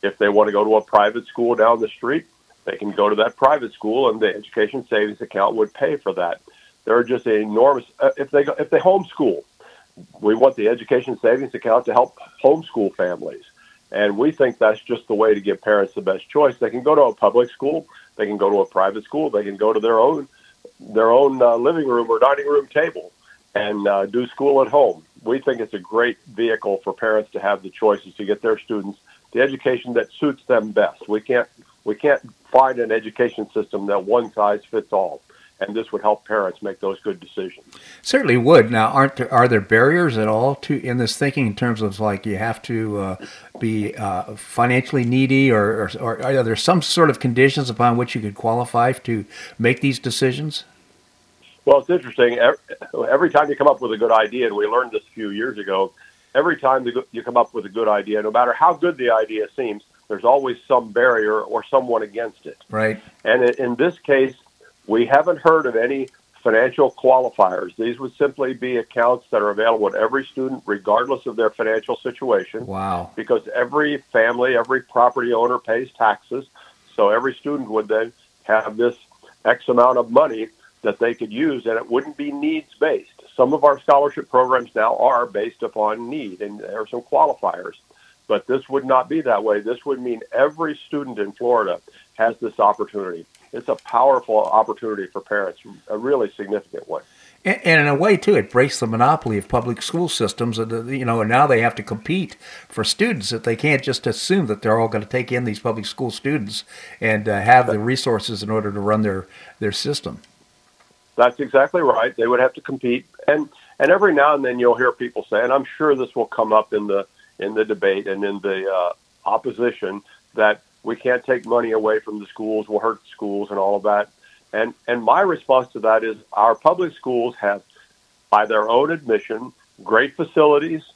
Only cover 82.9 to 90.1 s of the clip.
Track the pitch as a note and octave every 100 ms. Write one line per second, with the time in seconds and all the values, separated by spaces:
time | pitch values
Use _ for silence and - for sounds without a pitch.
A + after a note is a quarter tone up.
82.9 | A2 - _ - - B2+ D3+ C#3+ C3+ -
83.9 | C#3+ C#3+ D3+ - B2+ B2+ B2+ A#2+ A#2 A2
84.9 | - B2 B2 A#2+ G2+ A2 - A2+ A2 G#2
85.9 | A2 A#2 D3+ A2+ F#2 G#2 G#2 G2+ G#2 G#2+
86.9 | B2 - C#3+ D3+ - F#2+ F2 F#2 - _
87.9 | _ _ _ _ G#2+ - C3+ C3 C3+ C3
88.9 | C3 B2+ D#3+ C3+ G#2 A2 G#2 G#2 A#2+ C#3+
89.9 | C3 B2